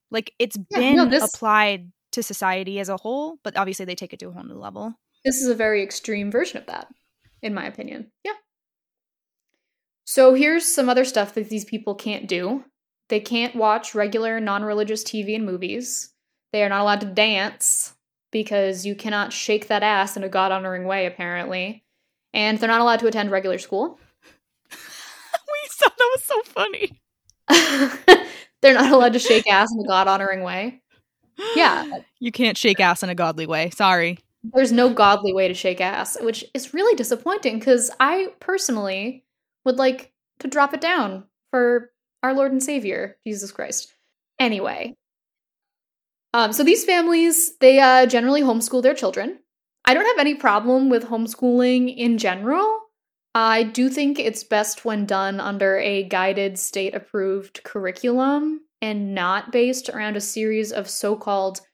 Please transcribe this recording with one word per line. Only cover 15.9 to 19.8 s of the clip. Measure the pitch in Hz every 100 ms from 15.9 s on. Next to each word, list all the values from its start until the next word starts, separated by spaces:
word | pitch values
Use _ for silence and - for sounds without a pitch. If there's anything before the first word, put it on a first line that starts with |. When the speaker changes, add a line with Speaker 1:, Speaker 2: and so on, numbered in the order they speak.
| - - _ _ _ _
Speaker 2:
They | 214
are | 202
not | 196
allowed | 208 208
to | 202
dance | 190 220 196 208 - - - - - _ _ _
because | 220 214 202 196 185
you | 202
cannot | 202 220 208 202
shake | - - 214 -
that | 208